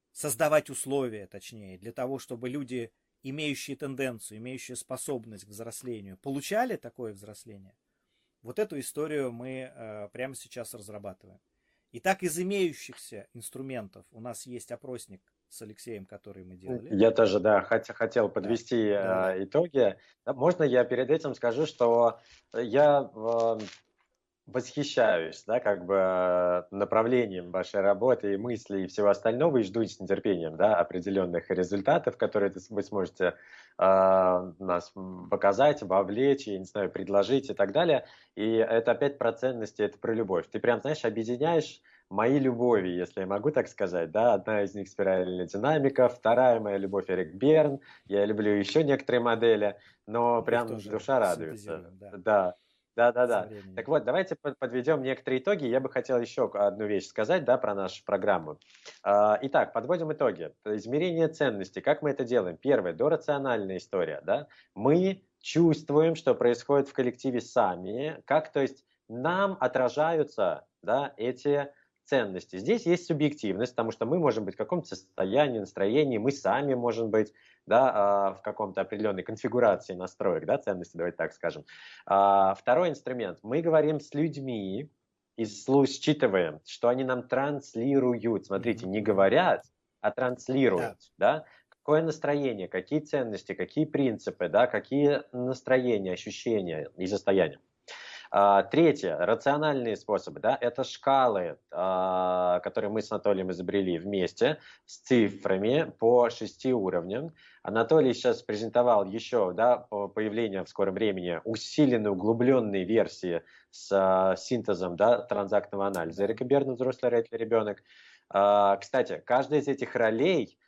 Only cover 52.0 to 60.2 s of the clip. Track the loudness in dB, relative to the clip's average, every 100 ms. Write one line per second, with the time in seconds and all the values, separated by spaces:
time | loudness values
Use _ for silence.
52 | -18 -6 2 4 2 -4 _ _ _ 0
53 | 2 4 2 0 -4 -12 -14 -12 -2 0
54 | 0 -2 -2 -6 -8 -6 -6 -2 0 0
55 | -2 -6 -2 -2 0 -2 0 -2 -2 -4
56 | -2 -2 -2 -2 -2 2 0 0 -2 -2
57 | -2 -4 0 0 2 0 0 -2 -6 -8
58 | -4 0 2 0 -2 -14 _ _ -20 -6
59 | 2 4 4 2 2 0 0 -2 -2 -2
60 | -2 -2